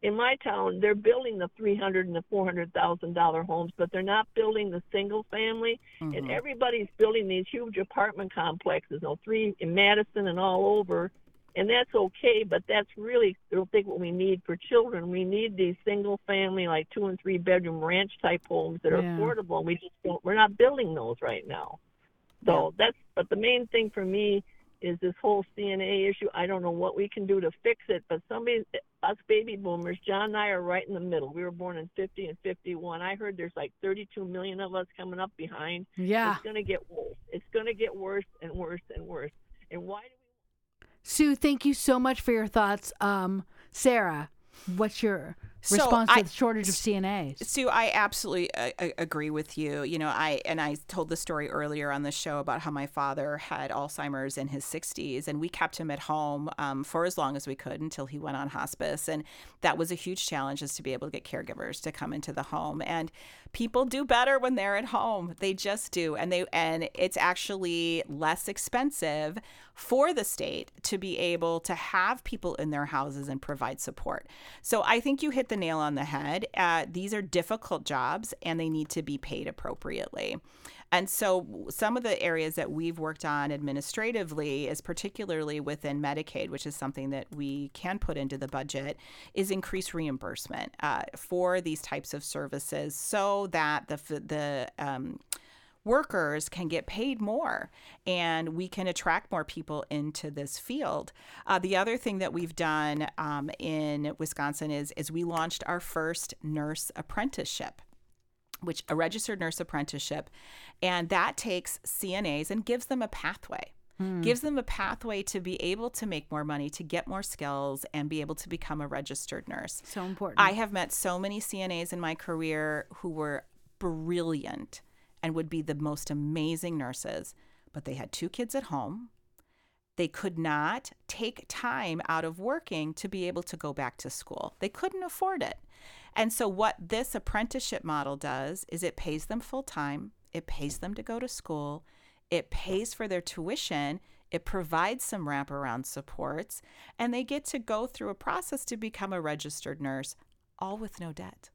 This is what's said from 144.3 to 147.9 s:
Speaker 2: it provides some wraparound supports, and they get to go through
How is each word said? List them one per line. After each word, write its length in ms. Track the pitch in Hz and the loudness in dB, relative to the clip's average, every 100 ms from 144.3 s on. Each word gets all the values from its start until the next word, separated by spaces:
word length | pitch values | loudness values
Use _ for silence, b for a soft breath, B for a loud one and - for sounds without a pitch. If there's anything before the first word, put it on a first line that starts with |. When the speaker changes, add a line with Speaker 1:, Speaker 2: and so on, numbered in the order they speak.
Speaker 2:
it 120 | 170 | -6
provides 600 | - 196 165 165 180 247 | -2 -4 0 2 2 0
some 220 | - 208 151 | -4 -4 -2
wraparound 600 | 143 139 139 139 117 131 | -4 -4 -6 -4 -4 -6
supports, 760 | - 135 - 139 151 185 - B B B B | -10 -10 -6 -4 -4 -8 -12 B B B B
and 160 | 240 | -2
they 80 | 240 | 0
get 220 | 254 277 | -2 -4
to 160 | 277 277 | -4 -6
go 260 | 220 214 | -2 -2
through 220 | 254 | -2